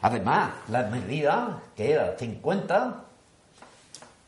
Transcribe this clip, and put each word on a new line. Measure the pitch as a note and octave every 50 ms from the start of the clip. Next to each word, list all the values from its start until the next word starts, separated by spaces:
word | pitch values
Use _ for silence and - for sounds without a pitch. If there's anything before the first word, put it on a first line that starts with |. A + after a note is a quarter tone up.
| -
Además, | - A#2+ A2 F#2 A2+ D3+ G3+ F3 - - - - A2
la | A2 B2 G#2 G2+
medida, | A2+ B2 F#2+ F#2+ C3+ D#3 D3 C#3+ F3 A#3+ B3 G#3+ F3 - - - -
que | - G#2 C3 D#3
era | C#3+ A2 F2+ - -
cincuenta, | B2+ A2+ G2 - - D3+ F#3 G3 D#3+ - E3+ G#3+ B3+ B3 - - - - - _ _ _ _ _ _ _ _ - - - - - - - - - - - - _ _